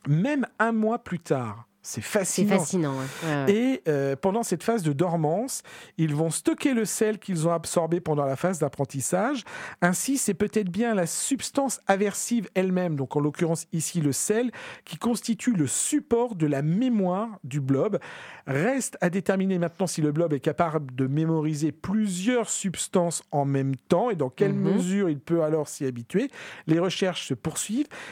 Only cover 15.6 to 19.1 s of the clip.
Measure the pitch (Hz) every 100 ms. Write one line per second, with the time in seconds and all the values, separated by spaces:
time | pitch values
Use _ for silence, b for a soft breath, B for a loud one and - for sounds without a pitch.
15.6 | 135 - - 302 - 233 247 185 151 139
16.6 | 151 180 254 220 180 185 226 202 135 147
17.6 | 131 135 202 196 B B B B - 135
18.6 | 208 269 - - 180